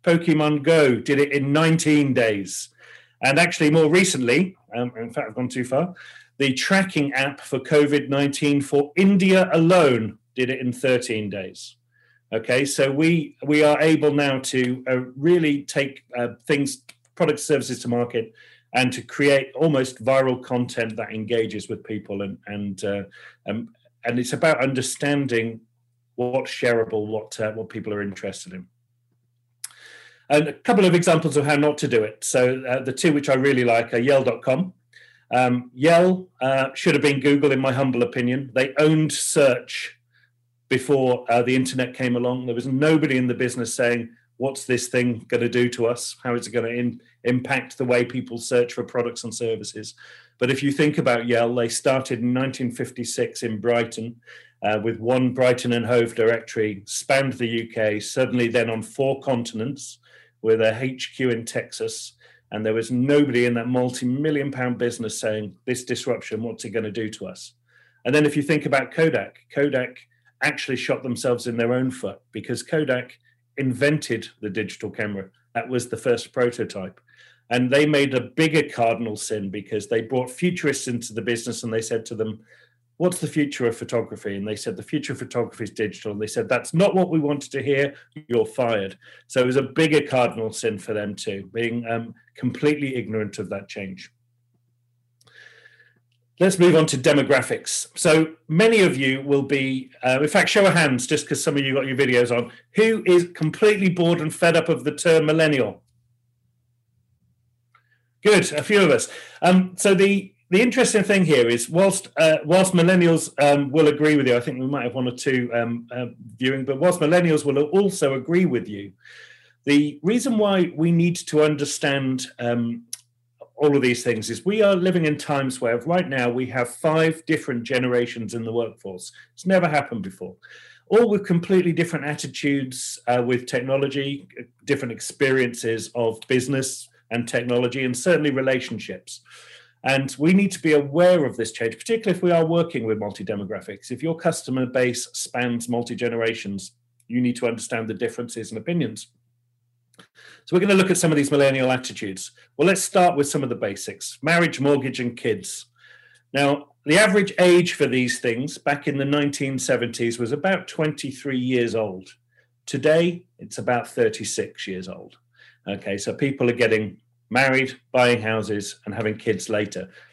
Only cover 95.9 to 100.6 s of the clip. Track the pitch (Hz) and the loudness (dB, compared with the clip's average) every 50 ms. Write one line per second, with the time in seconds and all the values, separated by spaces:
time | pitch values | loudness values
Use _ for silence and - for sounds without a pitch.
95.9 | _ _ _ _ _ _ _ _ _ _ 175 190 190 175 175 180 160 160 151 - | _ _ _ _ _ _ _ _ _ _ 2 2 4 6 6 6 8 6 4 4
96.9 | - 135 123 160 147 143 131 - 143 131 123 - 120 - - - - - - - | 0 2 2 4 4 4 4 4 2 2 2 0 -6 -6 -4 -6 -8 -8 -8 -10
97.9 | _ - - 175 156 160 160 160 - _ _ - 156 165 214 226 233 220 190 175 | _ -2 2 4 4 4 4 0 -4 _ _ -2 2 4 4 6 6 6 4 4
98.9 | - 131 139 131 135 135 135 143 143 139 135 - 143 139 135 135 131 131 131 - | 4 2 0 0 0 -2 0 0 0 0 2 0 -2 -2 0 -2 -4 -6 -6 -10
99.9 | _ _ - 127 127 131 147 147 - 202 180 - - 214 | _ _ -2 0 0 2 0 2 2 2 2 4 4 4